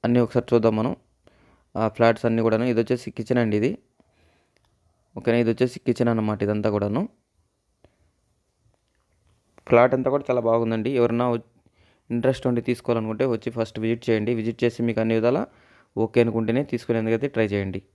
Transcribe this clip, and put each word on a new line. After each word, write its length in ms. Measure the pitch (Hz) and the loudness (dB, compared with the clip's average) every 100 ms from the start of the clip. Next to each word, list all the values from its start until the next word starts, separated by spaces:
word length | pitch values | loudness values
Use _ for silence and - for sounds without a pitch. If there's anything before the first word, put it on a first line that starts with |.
అన్నీ 160 | 120 120 | 2 2
ఒకసారి 260 | 117 127 - | 2 0 2
చూద్దాం 260 | 117 113 110 | 2 2 0
మనం, 180 | 113 - _ _ _ _ _ _ _ | -2 -6 _ _ _ _ _ _ _
ఆ 100 | - 110 | -4 -4
ఫ్లాట్స్ 380 | - 117 113 117 | 2 2 4 0
అన్నీ 160 | 113 | 2
కూడాను. 240 | 113 110 123 | 2 2 0
ఇది 140 | 117 | 0
వచ్చేసి 300 | 113 123 - | 0 -2 -4
కిచెన్ 300 | - 110 123 | -12 -2 0
అండి 160 | 113 107 | 2 0
ఇది, 120 | 120 208 _ _ _ _ _ _ _ _ _ _ _ _ _ - | -2 -4 _ _ _ _ _ _ _ _ _ _ _ _ _ -6
ఓకేనా? 220 | 104 117 | 0 2
ఇది 100 | 117 | 2
వచ్చేసి 260 | 113 127 - | 2 0 -2
కిచెన్ 300 | - 120 120 | -4 0 2
అన్నమాట 300 | 113 107 107 | 2 -2 -2
ఇదంతా 260 | 104 104 107 | -2 0 0
కూడాను. 300 | 104 101 110 208 _ _ _ _ _ _ _ _ _ _ _ _ _ _ _ _ _ _ _ _ _ _ _ _ _ - | 0 -2 -2 -4 _ _ _ _ _ _ _ _ _ _ _ _ _ _ _ _ _ _ _ _ _ _ _ _ _ 2
ఫ్లాట్ 280 | 117 123 | 6 6
అంతా 140 | 131 131 | 4 0
కూడా 140 | 143 139 | -2 0
చాలా 160 | 123 113 | -2 2
బాగుందండి. 420 | 113 113 113 110 135 | 0 0 -2 -2 0
ఎవరన్నా 280 | 120 117 123 | 0 2 0
వ-, 120 | 117 - _ _ _ _ _ _ | -2 -6 _ _ _ _ _ _
ఇంట్రెస్ట్ 340 | 120 123 131 131 | -2 -2 0 -2
ఉండి 140 | 120 | -2
తీసుకోవాలనుకుంటే 640 | 117 120 - 117 110 110 131 | -2 -6 -2 -4 -2 -4 -2
వచ్చి 220 | 113 - | -2 -6
ఫస్ట్ 280 | 117 110 - | -6 -6 -4
విజిట్ 220 | 110 117 | -4 -2
చేయండి. 280 | - 110 107 | 0 0 0
విజిట్ 240 | 120 113 113 | -2 -4 -2
చేసి 220 | 120 - | -2 0
మీకు 180 | 117 110 | -2 0
అన్ని 120 | 113 113 | 0 2
విధాలా 260 | 113 143 233 _ _ _ _ - | 2 0 -4 _ _ _ _ -4
ఓకే 240 | 110 - | 0 2
అనుకుంటేనే 380 | 117 113 110 120 | 2 2 -2 -2
తీసుకునేందుకైతే 640 | 143 120 - 113 110 113 139 | -2 -6 -2 -2 0 -2 -2
ట్రై 180 | 120 107 | -2 -2
చేయండి 340 | 101 95 98 - | 0 -4 -6 -12